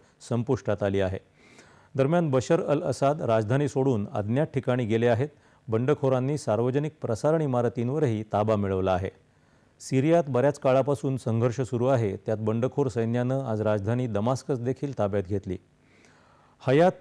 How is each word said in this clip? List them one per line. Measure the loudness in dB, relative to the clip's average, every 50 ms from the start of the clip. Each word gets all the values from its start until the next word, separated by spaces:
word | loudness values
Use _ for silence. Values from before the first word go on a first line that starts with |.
| -12 _ _ _ -6 -4
संपुष्टात | -2 -2 0 0 -2 -2 0 -2 -2 0
आली | 0 0 2 2
आहे. | 0 0 -2 -6 -10 _ _ _ -20 -20 -20 -20 -20 -20 -20 -20 -20 _ 0
दरम्यान | 0 2 2 2 2 2 2
बशर | 2 0 2 2 2 2
अल | 2 0 0 0
असाद | 0 -2 -2 0 0 0 0 0
राजधानी | 0 2 2 2 2 2 0 0 0 0
सोडून | 0 0 0 2 0 0 -2 -4
अज्ञात | -4 -4 -4 -2 -2 -2 -2
ठिकाणी | -2 -4 -4 -2 -2 -2 0 0
गेले | 0 0 2 4
आहेत. | 2 2 2 0 -4 -8 _ _ _ _ _ _ -4
बंडखोरांनी | -2 0 0 0 0 0 0 0 2 0 0 -2 -4 -4
सार्वजनिक | -2 0 0 0 0 0 0 -2 -2 -4 -6 -8
प्रसारण | -6 -4 -4 0 0 2 2 2
इमारतींवरही | 0 0 0 0 0 0 -2 -2 -4 -2 -2 0 0 0 0 -2 -4 -2
ताबा | 0 0 2 2 2
मिळवला | 0 0 0 0 0 2 2
आहे. | 0 0 -2 -4 -10 _ _ _ _ _ _ _ _ _ _ _ _ -18
सिरियात | -8 -2 0 0 2 4 4 2 2 2
बऱ्याच | 0 2 2 2 0 0
काळापासून | 2 2 4 4 2 0 -2 -2 -2 -4 -4
संघर्ष | -4 -2 -2 0 2 0 0 0 -2
सुरू | -4 -2 -2 0 2
आहे, | 2 2 2 0 -2 -4
त्यात | -4 -4 -4 -4 -2
बंडखोर | -2 -2 0 0 -2 -2 0 -2 -2 -2
सैन्यानं | -2 -2 -2 0 0 -2 -2 -2 -2 -4 -4
आज | -4 -2 0
राजधानी | 0 0 0 0 0 -2 -2 -2 -2
दमास्कस | -2 -2 -2 0 0 -2 -2 -4 -4 -6 -4
देखील | -2 -4 -4 -4 -6 -6 -4 -2
ताब्यात | -2 0 0 -2
घेतली. | -2 -2 -4 -6 -4 -6 -8 -10 _ _ _ _ _ _ _ _ _ -20 _ _ _ _ _ _ _ _ _ _ 0
हयात | 2 4 6 6 4 4 4